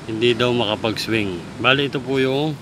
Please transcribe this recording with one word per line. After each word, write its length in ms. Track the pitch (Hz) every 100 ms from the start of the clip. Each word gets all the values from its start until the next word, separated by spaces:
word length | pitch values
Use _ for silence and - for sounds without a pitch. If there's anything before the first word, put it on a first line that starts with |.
hindi 320 | - 110 120 113
daw 160 | 123
makapag-swing. 1080 | 120 104 107 110 104 - 110 101 87 78 -
Bali, 240 | 123 139 143
ito 80 | 143
po 240 | 123 135
yung 320 | 131 139 156 147